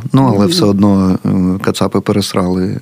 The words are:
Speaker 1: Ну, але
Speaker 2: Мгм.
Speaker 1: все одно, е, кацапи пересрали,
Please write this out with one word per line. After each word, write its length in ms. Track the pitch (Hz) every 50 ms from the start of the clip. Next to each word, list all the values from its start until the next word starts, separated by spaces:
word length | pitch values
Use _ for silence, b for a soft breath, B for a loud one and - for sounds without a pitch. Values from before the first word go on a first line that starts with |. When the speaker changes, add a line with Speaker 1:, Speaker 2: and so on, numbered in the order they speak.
| 113 131 -
Speaker 1:
Ну, 100 | 135 135 127
але 100 | 107 101
Speaker 2:
Мгм. 100 | 104 92
Speaker 1:
все 160 | 85 92 110
одно, 540 | 104 98 95 104 104 98 98 95 92 92 - -
е, 400 | 101 101 95 90 92 92 98 -
кацапи 360 | 92 92 - 92 98 - 101
пересрали, 800 | - - 104 101 95 - - 101 92 90 92 92 92 101 - -